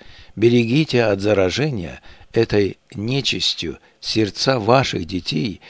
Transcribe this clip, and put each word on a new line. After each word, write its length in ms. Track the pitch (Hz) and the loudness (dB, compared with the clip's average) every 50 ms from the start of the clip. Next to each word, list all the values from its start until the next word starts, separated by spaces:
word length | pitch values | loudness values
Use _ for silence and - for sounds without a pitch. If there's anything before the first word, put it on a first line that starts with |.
| - - - - - - - | -20 -20 -20 -20 -20 -12 -4
берегите 640 | 98 110 120 120 120 117 113 123 156 156 - - 120 117 | 2 4 4 4 4 2 2 2 0 0 2 0 2 2
от 160 | 107 101 95 | 2 0 0
заражения 800 | 98 107 104 98 95 90 87 110 143 156 131 101 85 69 60 - - - - - - - | 2 0 2 2 2 0 0 -2 -2 -2 -4 -6 -8 -8 -12 -14 -20 -20 -20 -20 -14 -4
этой 460 | - 117 117 - - 104 101 90 - _ _ _ - | 0 0 0 2 2 0 0 0 -4 _ _ _ -10
нечистью 840 | 101 104 117 131 139 123 - - 90 85 - - - - 78 65 - _ _ _ _ | -8 -4 -4 -4 -2 -2 -2 -4 -2 -2 -4 -4 -4 -8 -10 -10 -12 _ _ _ _
сердца 600 | - - - 110 110 98 - - - 139 135 123 | -8 -4 0 0 0 0 -2 -2 0 0 0 0
ваших 440 | 101 107 123 135 123 - - 95 90 | 4 4 4 4 4 2 -2 -6 -6
детей, 560 | 82 95 90 - - 147 156 147 110 82 - - | -4 -6 -6 -4 -4 -4 -2 -4 -4 -6 -10 -16